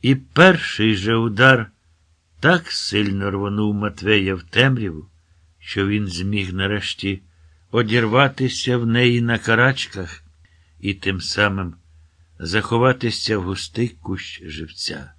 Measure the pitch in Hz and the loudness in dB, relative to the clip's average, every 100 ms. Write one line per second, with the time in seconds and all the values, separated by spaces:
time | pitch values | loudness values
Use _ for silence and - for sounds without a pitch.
0 | 127 135 - - 185 175 - - 110 104 | 2 0 0 6 6 6 -2 0 2 2
1 | 101 113 113 104 131 127 110 _ _ _ | 0 0 0 4 6 6 2 _ _ _
2 | _ _ _ _ 143 175 170 - - 101 | _ _ _ _ 2 2 0 -8 -2 0
3 | 101 98 98 98 101 101 107 104 104 - | 0 -2 -4 -4 -4 -2 -2 -2 -4 -4
4 | 92 107 95 95 - - 131 127 104 78 | 0 2 2 -4 -4 2 2 2 -4 -8
5 | 76 _ _ _ _ _ - - 98 104 | -16 _ _ _ _ _ -8 -4 -2 -2
6 | 101 87 95 104 92 92 95 104 - - | -4 -6 -4 -4 -4 -4 -2 -2 -6 -8
7 | 98 95 _ _ - _ _ 113 110 120 | -6 -6 _ _ -20 _ _ -2 0 0
8 | 113 120 139 135 131 - - 123 117 117 | 2 2 2 0 -4 -2 -2 -2 0 2
9 | 123 120 117 117 - 113 127 135 - 101 | 4 2 0 -2 0 4 4 0 -6 -10
10 | 87 - - _ _ _ _ _ 98 98 | -12 -14 -20 _ _ _ _ _ -6 -4
11 | 95 95 - - 104 98 90 82 _ - | -4 -4 -6 0 0 0 -6 -10 _ -20
12 | _ _ _ _ 85 101 - 117 127 127 | _ _ _ _ -4 -4 0 2 2 2
13 | 120 107 - 107 90 95 - - 123 - | -2 -4 -2 -2 -2 -6 -6 -4 -4 -6
14 | - 95 - - 87 76 78 - - - | -10 -10 -10 -16 -14 -14 -14 -10 -10 -10
15 | - | -16